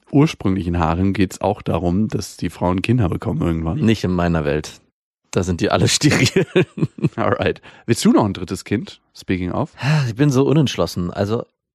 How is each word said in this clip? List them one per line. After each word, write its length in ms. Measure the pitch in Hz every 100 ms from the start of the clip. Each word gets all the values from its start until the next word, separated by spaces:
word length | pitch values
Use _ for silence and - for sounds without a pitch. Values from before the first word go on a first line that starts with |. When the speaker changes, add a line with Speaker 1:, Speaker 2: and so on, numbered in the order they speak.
| _
Speaker 1:
ursprünglichen 640 | 139 156 - 98 95 87 85
Harem 360 | 80 85 98
geht's 280 | 95 95 -
auch 220 | 95 101
darum, 440 | - 87 87 90 110
dass 300 | 117 - -
die 140 | 87
Frauen 320 | - 87 92
Kinder 260 | 101 123 90
bekommen 320 | - - 78
irgendwann. 380 | 87 82 80 76
Speaker 2:
Nicht 240 | 107 110
in 80 | 95
meiner 320 | 90 87 82 73
Welt. 280 | 76 - - _ _ _ _ _
Da 100 | 107
sind 180 | 90 87
die 100 | 101
alle 160 | 92 -
steril. 580 | - 147 - 127 202 170 185 170 -
<laughs> 380 | 156 - - -
Speaker 1:
Alright. 460 | 101 - 90 - - - -
Willst 180 | 113 202
du 60 |
noch 140 | 269 104
ein 80 |
drittes 300 | 90 87 92
Kind? 380 | - 101 - - _ -
Speaking 360 | - 90 90
of. 220 | 92 139 - 127 156 127
Speaker 2:
Ich 60 | 107
bin 140 | 147
so 160 | 131 139
unentschlossen. 640 | 151 131 - 85 - 87
Also 340 | - 101 117 - _ _